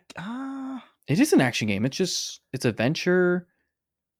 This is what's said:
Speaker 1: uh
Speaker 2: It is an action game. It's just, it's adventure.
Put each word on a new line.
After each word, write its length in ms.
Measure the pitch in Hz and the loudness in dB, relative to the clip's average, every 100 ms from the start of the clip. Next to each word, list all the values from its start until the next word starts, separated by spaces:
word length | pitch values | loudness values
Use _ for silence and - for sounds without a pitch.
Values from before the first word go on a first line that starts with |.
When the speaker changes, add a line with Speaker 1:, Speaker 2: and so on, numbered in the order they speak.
| - - | -12 -14
Speaker 1:
uh 640 | 180 240 269 269 262 262 - _ - | -12 -10 -10 -10 -10 -12 -16 _ 0
Speaker 2:
It 140 | 151 | 2
is 120 | 302 | 4
an 80 | 359 | 6
action 280 | 131 - 107 | 4 2 0
game. 160 | 101 | 0
It's 120 | 120 - | 0 0
just, 440 | 185 - - - _ | -2 -4 -8 -12 _
it's 120 | 131 | -2
adventure. 840 | 127 104 117 165 - 180 180 180 175 _ _ _ _ _ _ _ | -2 0 0 0 0 2 2 0 -4 _ _ _ _ _ _ _